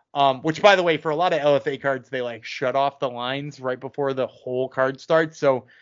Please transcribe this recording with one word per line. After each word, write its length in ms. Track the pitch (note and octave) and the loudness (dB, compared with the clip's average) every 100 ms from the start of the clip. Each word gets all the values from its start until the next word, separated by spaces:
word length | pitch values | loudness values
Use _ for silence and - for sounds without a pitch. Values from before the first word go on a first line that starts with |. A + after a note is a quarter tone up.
| _ | _
um, 280 | C#3+ C#3 C3 | 0 2 2
which, 180 | D3 D#3 | -2 4
by 140 | G#3 F#3+ | 6 6
the 80 | |
way, 140 | F3 D#3 | 4 0
for 120 | D#3+ | -2
a 60 | D3+ | -2
lot 180 | F3+ | 0
of 60 | D#3+ | 2
L 160 | D3 C#3 | 2 2
F 100 | D3 | 0
A 140 | C3+ | -4
cards, 300 | C#3 C3 B2 | -2 -4 -6
they, 120 | C3 | -8
like, 240 | A#2+ A2+ - | -6 -8 -14
shut 300 | - B2+ C3 | -6 -2 0
off 240 | C#3 - | -2 -2
the 100 | C#3 | -6
lines 500 | A#2+ B2 C#3 D3 C3+ | -4 -6 -6 -8 -8
right 200 | C3 B2+ | -8 -8
before 340 | C3+ - C#3 | -8 -6 -4
the 140 | C3 B2 | -2 -4
whole 420 | - B2+ B2+ B2 | -6 -8 -6 -4
card 320 | - C3 C#3 | -2 -2 -2
starts. 380 | - E3 D#3+ - | 0 2 2 0
So, 260 | C#3+ B2+ - _ | 0 0 -2 _